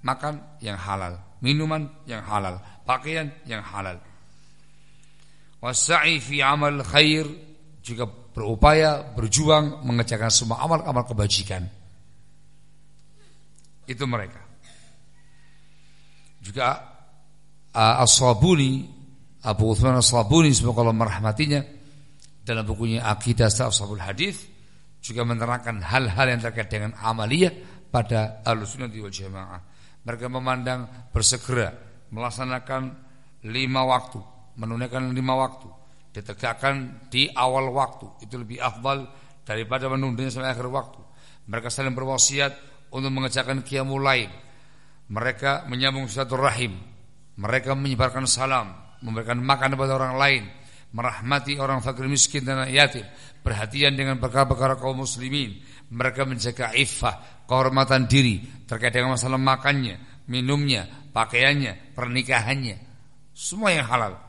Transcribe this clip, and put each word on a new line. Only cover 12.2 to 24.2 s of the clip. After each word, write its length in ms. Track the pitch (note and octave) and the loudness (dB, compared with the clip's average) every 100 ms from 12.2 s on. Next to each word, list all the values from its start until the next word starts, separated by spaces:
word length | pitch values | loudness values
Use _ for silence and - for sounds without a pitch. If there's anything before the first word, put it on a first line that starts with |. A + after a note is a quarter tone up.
| - - - - - - - - - - - - - - - - - | -20 -20 -20 -20 -20 -20 -20 -20 -20 -20 -20 -20 -20 -20 -20 -20 -12
Itu 240 | A#2 C3+ | -6 -4
mereka. 320 | A#2 F#2+ - - - - - - - - - - - - - - - - - - - - - | -4 -6 -14 -20 -20 -20 -20 -20 -20 -20 -20 -20 -20 -20 -20 -20 -20 -20 -20 -20 -20 -20 -18
Juga, 400 | G#2 G2+ B2 C#3 - - - - - - - - - | -12 -2 0 -2 -8 -20 -20 -20 -20 -20 -20 -20 -6
uh, 300 | A#2 A2 B2+ | 4 4 6
As-Sabuni, 880 | B2 - B2+ A2 D#3+ E3 C3+ C3+ - - - - - - A2 | 6 6 6 6 6 6 4 0 -6 -14 -20 -20 -20 -8 -4
Abu 240 | G#2+ G#2+ | 2 4
Uthman 320 | G#2+ B2+ B2+ | 6 6 6
As-Sabuni, 500 | A#2 A#2+ G#2 D#3+ D#3 | 6 4 6 8 8
semoga 320 | B2 A#2 A2+ | 6 2 4
Allah 140 | A#2 A2+ | 4 4
merahmatinya, 600 | A2+ F#2 G#2+ G#2+ D3+ C#3+ C#3+ - - - - - - - | 0 0 -2 0 0 0 -2 -14 -20 -20 -20 -20 -20 -14
dalam 240 | - A2+ G#2 | -4 -4 -2
bukunya 320 | F#2+ A#2 A2+ | -2 0 0
Aqidah 480 | A2+ G#2 A#2+ A2+ A2+ | 0 0 0 4 4
Ashabul 560 | - B2 G#2+ G2+ G#2 | 4 2 0 -2 -8
Hadis 320 | F#2+ G2+ | -8 -2